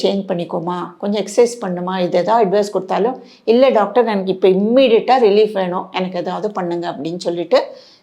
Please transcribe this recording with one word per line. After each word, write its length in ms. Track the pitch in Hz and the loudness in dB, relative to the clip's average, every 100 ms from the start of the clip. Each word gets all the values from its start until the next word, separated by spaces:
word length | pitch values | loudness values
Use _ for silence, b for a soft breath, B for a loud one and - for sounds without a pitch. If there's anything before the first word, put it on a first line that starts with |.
சேஞ்ச் 220 | 196 196 185 | -2 -2 -4
பண்ணிக்கோமா, 680 | 175 165 180 170 175 175 - | -6 -4 -6 -6 -6 -8 -8
கொஞ்சம் 260 | 202 208 | -4 -4
எக்ஸர்சைஸ் 360 | 202 - 233 - | -2 2 2 0
பண்ணுமா," 380 | 190 175 180 185 | -8 -6 -4 -2
இது 200 | 175 180 | 0 0
ஏதாவது 400 | 165 233 196 202 | 2 2 2 2
அட்வைஸ் 120 | 208 | 0
கொடுத்தாலும், 520 | 185 190 180 226 254 B B | -4 -4 -2 -2 -4 B B
"இல்ல 240 | - 240 269 | 2 4 6
டாக்டர், 380 | 214 202 247 226 | 4 2 0 2
எனக்கு 260 | 202 185 | 0 -2
இப்ப 160 | 185 196 | 2 2
இம்மீடியட்டா 760 | 190 208 254 254 220 - 262 | 4 2 4 4 4 4 4
ரிலீஃப் 300 | 208 208 214 | 4 4 2
வேணும், 340 | 196 180 185 185 | 0 -4 -4 -6
எனக்கு 260 | 185 185 180 | -6 -4 -4
ஏதாவது 320 | 175 180 208 | -6 -6 -6
பண்ணுங்க," 400 | 196 175 170 170 | -6 -4 -4 -6
அப்படின்னு 260 | 160 160 175 | -8 -8 -6
சொல்லிட்டு 460 | 185 175 165 170 - B B B | -4 -4 0 0 0 B B B